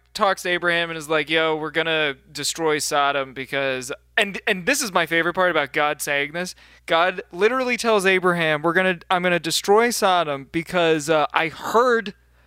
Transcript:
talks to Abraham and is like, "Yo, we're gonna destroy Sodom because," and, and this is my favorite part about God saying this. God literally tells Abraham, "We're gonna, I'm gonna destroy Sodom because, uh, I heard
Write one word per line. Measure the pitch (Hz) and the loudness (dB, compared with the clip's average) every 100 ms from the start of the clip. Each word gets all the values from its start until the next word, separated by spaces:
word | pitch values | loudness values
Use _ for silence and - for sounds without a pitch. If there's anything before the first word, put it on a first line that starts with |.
| _ | _
talks | - 202 190 | -2 0 0
to | 180 | -2
Abraham | 175 175 170 170 | -2 0 0 -2
and | 160 | -6
is | 151 | -2
like, | 156 151 | -2 2
"Yo, | 160 160 156 | 2 2 0
we're | 151 | -2
gonna | 160 160 156 147 131 - | -2 0 0 -2 -4 -12
destroy | 147 139 - 160 151 | -8 -6 -2 0 0
Sodom | - 147 143 143 135 | 0 0 2 0 -4
because," | 127 131 139 135 131 123 - _ - | -8 -8 -4 -2 -4 -6 -12 _ -2
and, | 202 208 - | -2 -2 -4
and | 190 170 | -4 -2
this | 294 | -2
is | 233 | -2
my | 180 165 | -2 0
favorite | 165 165 | 0 0
part | 180 180 | 0 0
about | 156 139 | 0 0
God | 156 147 147 | 0 -2 -2
saying | - 143 143 | -2 -2 -2
this. | 170 180 - - - - | -6 -8 -10 -20 -14 0
God | 165 180 185 - | 2 2 0 -8
literally | 175 214 262 247 240 | 2 2 2 -2 -2
tells | 233 214 190 | 2 2 4
Abraham, | 185 180 175 160 151 | 4 2 2 0 0
"We're | 160 | 2
gonna, | 170 185 175 - | 2 2 -2 -2
I'm | 180 | 0
gonna | 180 170 | 0 0
destroy | 160 - - 208 240 | -2 -2 2 4 4
Sodom | - 196 180 156 139 131 | 2 2 2 0 -6 -6
because, | 165 165 180 165 160 147 | -8 -2 0 2 2 2
uh, | 156 143 | 0 2
I | 147 160 | 0 -2
heard | - - 220 254 226 196 - _ _ | -6 0 2 4 2 -2 -14 _ _